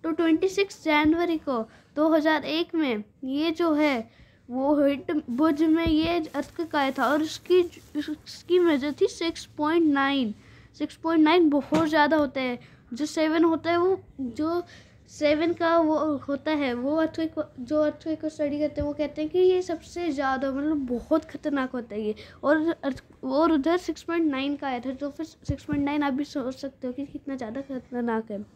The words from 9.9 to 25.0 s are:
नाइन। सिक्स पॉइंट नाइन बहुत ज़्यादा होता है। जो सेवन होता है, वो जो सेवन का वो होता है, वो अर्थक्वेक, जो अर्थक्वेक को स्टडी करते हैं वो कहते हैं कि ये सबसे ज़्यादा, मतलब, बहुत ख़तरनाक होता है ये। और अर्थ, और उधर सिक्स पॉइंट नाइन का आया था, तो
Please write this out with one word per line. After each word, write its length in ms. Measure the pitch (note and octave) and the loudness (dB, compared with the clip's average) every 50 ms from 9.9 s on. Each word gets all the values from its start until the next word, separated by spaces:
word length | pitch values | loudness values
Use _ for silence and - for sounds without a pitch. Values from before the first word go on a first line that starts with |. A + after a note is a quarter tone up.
नाइन। 420 | C#4 C#4 C#4 C#4 C#4 C#4 B3 G#3+ G#3+ - - - - - - - _ - | 4 2 2 2 2 0 -2 -2 -4 -10 -16 -20 -20 -20 -20 -20 _ -8
सिक्स 180 | D4+ D4 - | -8 -8 -8
पॉइंट 280 | _ - D#4+ E4 D#4+ D#4 | _ -2 2 4 6 6
नाइन 260 | D4+ E4 F#4 E4+ D4+ | 6 6 6 6 6
बहुत 380 | C#4 C#4+ C4 - D4+ D#4+ E4 D4+ | 4 2 2 2 2 2 2 4
ज़्यादा 280 | D#4 D4+ D4 D4 D#4+ | 4 4 4 4 4
होता 240 | D#4 D4 C4+ B3+ C4+ | 2 2 0 -2 -4
है। 180 | C4 B3+ A#3+ A#3+ - - - - - - A#3+ | -4 -4 -4 -6 -10 -20 -20 -20 -16 -14 -6
जो 120 | A3+ D4 | -6 -6
सेवन 380 | D4+ - D#4+ D#4 D#4 D#4 E4 E4 | -4 0 0 2 2 4 4 4
होता 260 | E4+ D#4+ D#4 - D#4+ | 4 2 0 0 0
है, 80 | F4 F4 | 2 2
वो 220 | F4 F#4 F#4+ F#4 - - - - | 2 2 0 -2 -4 -18 -12 -10
जो 420 | C4+ A#3+ A3+ D4 D4+ D#4+ E4+ F4 F4+ - - - - - _ - - - | -10 -8 -4 -4 -2 -2 -2 -2 -4 -6 -18 -20 -20 -20 _ -20 -20 -20
सेवन 440 | - - D4+ D4 D#4 D4+ E4+ E4 | -6 0 2 2 2 4 2 0
का 260 | F4 - E4+ E4 E4+ E4+ | 0 0 2 4 4 4
वो 180 | E4 D#4 D#4 C#4+ D4 D#4 D4 | 4 4 2 2 0 0 -2
होता 340 | B3+ - - C#4 C4+ - D#4 | -4 -4 -6 -6 -4 -2 -2
है, 240 | D#4 C#4+ D4 B3+ A#3+ | -2 0 0 -2 -2
वो 200 | A#3+ B3 C#4 D4+ | -2 -2 -2 0
अर्थक्वेक, 380 | D#4+ D#4+ D#4+ D#4+ E4 D#4+ D#4+ - D#4 D4+ - - - | 0 0 -2 -2 -4 -6 -4 -4 -6 -8 -8 -10 -16
जो 200 | B3 A#3 D4+ D4+ | -6 -2 0 2
अर्थक्वेक 400 | D4+ D4+ D4+ D4+ - E4 D#4 D#4 | 2 0 -2 -4 -6 -6 -6 -4
को 80 | - D#4 | -6 -8
स्टडी 300 | D4+ - D4+ C#4+ D4 D4 | -4 -4 -4 -2 -2 -2
करते 220 | D4+ D4 D4 D4 | -2 -2 -2 -4
हैं 80 | C#4+ D4 | -4 -4
वो 60 | C#4+ | -2
कहते 280 | D4 D4+ C#4+ D4 D4+ | -4 -6 -6 -4 -6
हैं 80 | D#4 D#4 | -6 -2
कि 80 | E4+ F4+ | 2 4
ये 220 | F#4 F#4 F#4 F#4 | 4 4 4 2
सबसे 480 | F4+ - E4 E4 - - - E4+ F4 E4+ | 0 -4 -6 -8 -8 -12 -10 -6 -4 -4
ज़्यादा, 380 | C4+ C4+ C#4 C4+ C4+ B3+ C#4 C4+ | -2 -2 -2 -2 -2 -2 -2 -4
मतलब, 360 | C4 C#4 C#4+ D#4 D#4+ D4 C4+ | -4 -2 -2 -2 -2 -2 -2
बहुत 380 | A#3+ B3 A#3 - - D#4 D#4+ D#4+ | -4 -6 -6 0 0 0 0 0
ख़तरनाक 480 | - - - - D4+ C#4+ C#4 C4 B3+ | -4 -16 -8 -6 -4 -2 -2 -4 -4
होता 220 | - B3 A#3 - G3+ | -6 -10 -10 -8 -8
है 80 | G#3+ | -6
ये। 120 | A3 G#3 G#3+ - - - - - - | -4 -4 -6 -6 -12 -20 -18 -4 0
और 320 | - D#4 D#4 D#4 E4 D#4+ - - | 2 2 2 2 -2 -2 -2 -4
अर्थ, 180 | C#4 B3+ - _ _ - _ - | -6 -6 -6 _ _ -20 _ -8
और 280 | C4 C4 C#4+ D#4+ E4+ | -2 2 2 4 4
उधर 240 | D#4+ C#4+ C4+ D#4+ E4+ | 4 2 2 2 0
सिक्स 260 | F4+ - - D#4+ - | 0 -2 -6 -10 -8
पॉइंट 280 | - - E4 E4+ E4 D4+ | -6 -4 -2 0 0 0
नाइन 260 | C#4 C4 C4+ C#4+ C#4+ | 0 -2 -2 -4 -4
का 100 | C#4 D4 | -4 -4
आया 140 | C#4 B3+ A#3+ | -6 -6 -6
था, 140 | A#3 C4 C4 | -6 -8 -8
तो 160 | C4 | -6